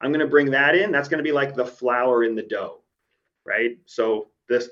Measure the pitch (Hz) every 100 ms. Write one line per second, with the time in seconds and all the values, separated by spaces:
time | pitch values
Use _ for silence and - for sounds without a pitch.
0 | 131 156 147 147 143 135 143 175 202 147
1 | 143 156 151 143 139 135 123 - 123 123
2 | 127 120 113 113 107 104 90 - _ _
3 | _ _ _ _ - 110 117 120 _ -
4 | 113 107 107 _ - 123 -